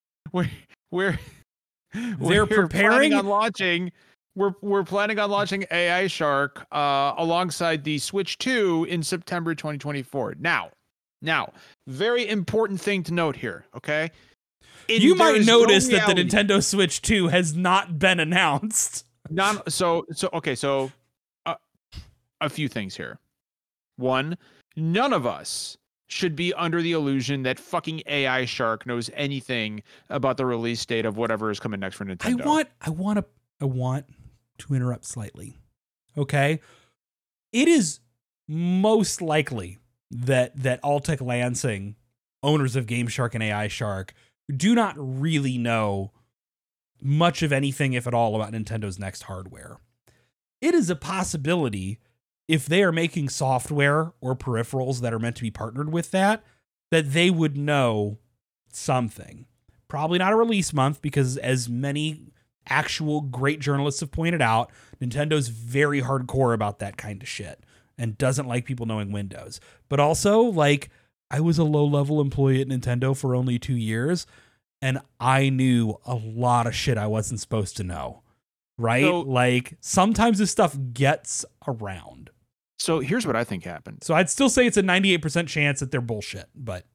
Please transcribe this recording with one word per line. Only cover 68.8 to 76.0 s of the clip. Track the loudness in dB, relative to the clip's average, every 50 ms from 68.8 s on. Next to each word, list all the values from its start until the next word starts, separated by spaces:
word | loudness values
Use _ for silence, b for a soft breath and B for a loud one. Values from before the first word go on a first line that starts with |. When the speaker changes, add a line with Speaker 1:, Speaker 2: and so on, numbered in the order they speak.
| -4
Speaker 2:
knowing | -4 -4 -4 -4 -4 -6
Windows. | -6 -6 -8 -10 -14 -16 -16 -18 -20 b b b b b _
But | 2 2
also, | 4 4 2 2 4 4 6 6
like, | 4 4 4 4 4 4 4 2 0 -6 b b b b b _ _ _
I | -2 0
was | 2 2 2 2
a | 2
low-level | 2 2 2 2 2 2 2 2 2 2 2
employee | 2 0 2 2 4 4 4 2
at | 2 0
Nintendo | -2 -2 -2 -2 0 0 0 0 0
for | 0 0 0 0
only | 0 0 0 -2 -2
two | -2 -2 -2
years, | -2 0 -2 -2 0 0 0 -2 -2 -4 b b b b b b b b _ _ _ -4
and | -2 -2 -4 -6 _ _ -2
I | 2 2 4 4 4 2
knew | 2 2 4 4 4 4 2 0 -2 -6